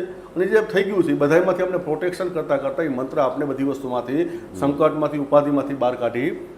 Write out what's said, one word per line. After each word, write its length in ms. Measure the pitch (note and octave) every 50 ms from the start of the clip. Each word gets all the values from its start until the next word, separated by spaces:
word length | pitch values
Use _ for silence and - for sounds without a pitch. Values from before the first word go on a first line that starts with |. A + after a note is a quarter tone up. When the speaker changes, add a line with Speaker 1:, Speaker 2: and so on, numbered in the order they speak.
| F3+
Speaker 1:
અને 400 | - - - - - - E3 F#3+
જે 160 | - A3 G#3+
થઈ 220 | G#3+ - - G3 G3
ગયું 200 | G3 G#3 F#3 -
છે 80 | D3
એ 40 | C#3
બધાયમાંથી 480 | - C#3+ C#3+ D#3 F3 F3+ F#3 F3 F#3 F#3
આપણે 140 | F3+ F#3
પ્રોટેક્શન 520 | E3+ - D3 D#3 D3+ F3+ F3+ F3+ - F#3 F3
કરતાં 320 | E3+ D#3 D3 - C#3+ C3+
કરતાં 240 | C#3 C3+ - - E3
એ 20 |
મંત્ર 320 | D3+ B2+ B2+ C3+ C3+ D#3 D#3
આપણે 260 | C3+ B2 B2 C#3 D3+
બધી 180 | C#3 C3 C3+ C3+
વસ્તુમાંથી, 600 | C#3 C3 C#3 C#3 B2 B2 B2 A#2 B2 C3+ D#3+ F3
Speaker 2:
હમ. 360 | E3+ - - - - G2 F#2
Speaker 1:
સંકટમાંથી, 580 | C#3+ C#3 C#3+ C#3+ D#3 D3+ C#3+ D3+ D3+ C#3+ D3+
ઉપાધિમાંથી 560 | D3 C#3 C#3 D3 D3 C#3+ D3 C#3+ C#3 C3 C#3 C#3
બહાર 220 | C3 B2 B2 B2
કાઢી 520 | - A#2+ A#2 A#2+ A#2+ C3+ F3+ - - - - -